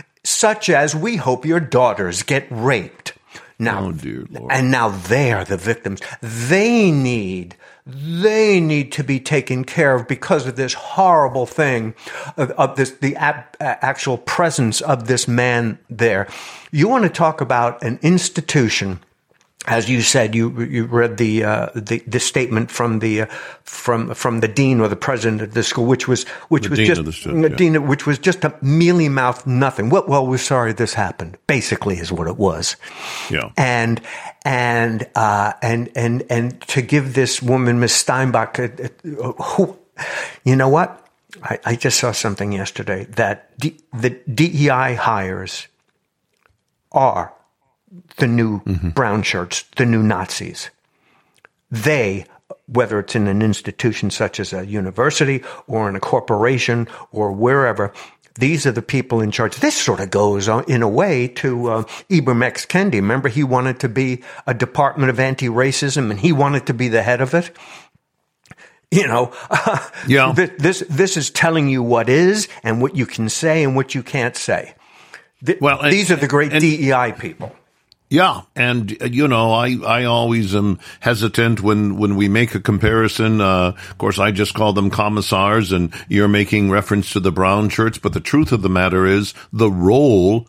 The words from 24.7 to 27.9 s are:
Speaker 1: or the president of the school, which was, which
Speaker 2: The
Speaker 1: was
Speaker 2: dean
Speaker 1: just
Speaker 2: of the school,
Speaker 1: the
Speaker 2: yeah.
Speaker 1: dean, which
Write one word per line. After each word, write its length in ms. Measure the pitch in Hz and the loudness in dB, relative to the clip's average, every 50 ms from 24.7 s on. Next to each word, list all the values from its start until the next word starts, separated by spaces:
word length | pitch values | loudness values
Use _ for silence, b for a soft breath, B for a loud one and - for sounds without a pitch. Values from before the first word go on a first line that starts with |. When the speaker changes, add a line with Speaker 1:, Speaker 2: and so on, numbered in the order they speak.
| 131 117 | 4 4
Speaker 1:
or 80 | 110 104 | 2 2
the 80 | 104 | 0
president 440 | - - - 135 113 107 117 107 107 | -2 -2 -4 -2 -2 0 -2 -2 -2
of 140 | 107 104 107 | -4 -4 -4
the 80 | 117 104 | -4 -2
school, 240 | - - 127 117 | -2 -2 0 2
which 220 | 120 131 120 - - | 2 2 2 2 0
was, 160 | 127 - - B B B B B | -2 -2 -2 B B B B B
which 160 | 165 139 107 | 0 0 0
Speaker 2:
The 60 | 98 | 0
Speaker 1:
was 80 | 113 110 | 0 2
Speaker 2:
dean 60 | 110 185 | 2 4
Speaker 1:
just 100 | 170 - | 2 2
Speaker 2:
of 80 | - | 0
the 60 | 78 78 | -4 -8
school, 280 | - - 165 175 160 | -8 -6 -4 0 0
Speaker 1:
the 80 | 160 156 | 2 2
Speaker 2:
yeah. 60 | 147 | 2
Speaker 1:
dean, 320 | - 180 160 160 156 143 | 2 2 2 2 2 2
which 180 | 143 | 0